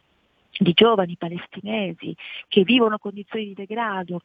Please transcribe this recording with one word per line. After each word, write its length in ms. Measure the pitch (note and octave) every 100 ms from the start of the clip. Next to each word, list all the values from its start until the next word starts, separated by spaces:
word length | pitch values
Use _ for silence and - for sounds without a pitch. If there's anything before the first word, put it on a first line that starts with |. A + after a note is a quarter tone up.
| _ _ _ _ _ -
di 180 | G3
giovani 420 | E3 A3+ G#3+ F3+ F3
palestinesi 960 | E3+ F3 - - G3 A3 F#3+ E3 - E3+ - - -
che 160 | G#3
vivono 360 | F3+ A#3+ A3 G#3+
condizioni 460 | G3+ G3+ G3+ A3+ G#3
di 80 |
degrado, 680 | F#3+ G3 A3 A3+ F#3+ F3 F3